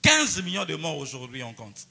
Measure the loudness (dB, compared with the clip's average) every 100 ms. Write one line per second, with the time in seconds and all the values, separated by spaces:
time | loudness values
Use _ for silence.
0 | 8 6 4 0 -2 -4 -4 -4 -4 -4
1 | -6 -10 -10 -10 -10 -10 -14 -12 -14